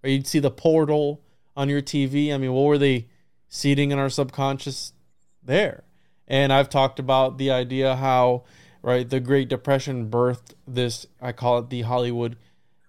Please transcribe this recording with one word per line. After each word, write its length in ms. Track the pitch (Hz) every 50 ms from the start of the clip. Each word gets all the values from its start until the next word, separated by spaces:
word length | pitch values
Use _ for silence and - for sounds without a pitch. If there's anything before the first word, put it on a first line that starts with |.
or 80 | - 135
you'd 160 | 135 135 135
see 120 | - - 156
the 120 | 139 135
portal 720 | - - - 165 160 160 156 143 151 151 147 143 151 - _ _ _ _ _ _ _
on 120 | 139 139 139
your 120 | 143 143
T 260 | 139 - - 143 139
V. 260 | 131 139 143 147 147
I 60 | 143 135
mean, 140 | 135 131
what 100 | 127 131
were 160 | 139 147 147 143
they 300 | 143 139 131 123 113 - _ _ _ _ _ _ _ _
seeding 420 | - - - 143 143 139 143 143
in 80 | 143 139
our 100 | 135 135
subconscious 840 | - - 139 123 - - 135 139 135 135 - 143 131 - - - - _ _ _ _ _ _ _ _ _
there? 420 | - 123 135 185 214 143 - - - _ _ _ _ _ _ _ _
And 260 | - 135 135 139 135
I've 180 | 135 139 143 139
talked 280 | - 139 135 131 - -
about 380 | 131 127 135 131 131 131 131 131
the 120 | 135 135
idea 460 | 131 127 123 123 131 131 131 135 131
how, 480 | 131 135 135 127 127 123 127 123 123 - _ - - - - - _
right, 280 | - 120 127 127 117 123
the 120 | 135 131
Great 280 | 123 123 139 139 135 -
Depression 600 | 135 123 - 143 139 135 - 143 131 123 113 107
birthed 460 | 113 120 123 123 123 - - - - _ _
this, 400 | - 123 123 123 120 113 - - - _ _
I 120 | 127 123
call 260 | 120 117 123 123 120 120
it 120 | 117 123
the 120 | 127 123
Hollywood 540 | 113 110 123 123 123 120 120 120 120 117 117 - _ _ _ _ _ _ _ _ _